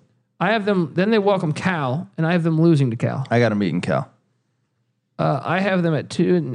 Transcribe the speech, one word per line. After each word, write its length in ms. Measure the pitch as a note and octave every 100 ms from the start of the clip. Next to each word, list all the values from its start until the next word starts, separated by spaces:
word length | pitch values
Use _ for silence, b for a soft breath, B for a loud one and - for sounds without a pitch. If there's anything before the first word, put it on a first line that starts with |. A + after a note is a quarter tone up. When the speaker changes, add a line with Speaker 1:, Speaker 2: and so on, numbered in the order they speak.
| _ _ _ -
Speaker 1:
I 120 | F3
have 140 | A3 G3+
them. 260 | F#3+ D3+
Then 160 | D#3+ G3+
they 100 | A3
welcome 340 | G3 F#3+ E3+
Cal, 560 | D3+ F#3+ E3+ C3 C#3+ F#3 -
and 80 | D#3+
I 60 |
have 100 | F3+
them 180 | E3 D#3
losing 300 | E3+ D3 C3
to 60 | A2+
Cal. 280 | A#2+ C3 C3+
Speaker 2:
I 80 | A#2+
got 120 | A#2
'em 80 | G#2
beating 220 | F#2 E2+
Cal. 280 | - C2+ - _ _ _ _ _ _ _ _ _ _ -
Speaker 1:
Uh, 220 | D#3 C#3+
I 160 | - F3+
have 240 | G3 F#3
them 100 | E3+ D3
at 140 | -
two 260 | - F3+ F3+ C#3